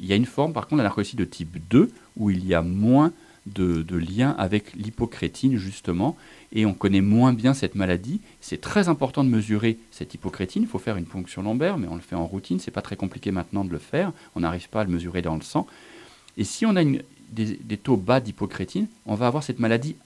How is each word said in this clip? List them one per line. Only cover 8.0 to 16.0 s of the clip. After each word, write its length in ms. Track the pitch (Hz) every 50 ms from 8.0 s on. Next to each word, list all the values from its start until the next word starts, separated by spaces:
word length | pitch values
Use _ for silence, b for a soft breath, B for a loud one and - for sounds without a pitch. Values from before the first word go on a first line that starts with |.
| 95 120 170 214 b b b b
C'est 200 | - - 80 80
très 280 | - - - 208 190 170
important 360 | 160 143 139 131 - 147 135
de 40 | 131
mesurer 500 | 117 110 101 104 107 104 113 113 113 113 - -
cette 220 | - - - - -
hypocrétine. 480 | - - 90 - - 95 90 - 202
Il 60 | 233 226
faut 100 | - 95
faire 180 | - 117 107
une 100 | 92 85
ponction 360 | 82 - 95 90 - - 90
lombaire, 360 | 98 107 113 127 156 185 202 151
mais 80 | 98 82
on 60 | 85
le 60 | 85
fait 160 | - - -
en 100 | 87 82
routine. 340 | - 95 92 - - 90 95
C'est 100 | - -
pas 120 | - 98
très 140 | - - 101
compliqué 340 | - 98 92 - - - 104
maintenant 340 | 95 92 85 - - 98 98
de 60 | 92
le 80 | 85 73
faire. 340 | - - - 151 190 190 B B B B _
On 60 | 87
n'arrive 280 | 87 80 85 90 - -
pas 140 | - 110
à 20 | 107
le 60 | 92
mesurer 320 | 87 85 85 87 87 90
dans 140 | 85 85 80
le 60 | 78
sang. 240 | 69 - - 160 185 B B B B B B B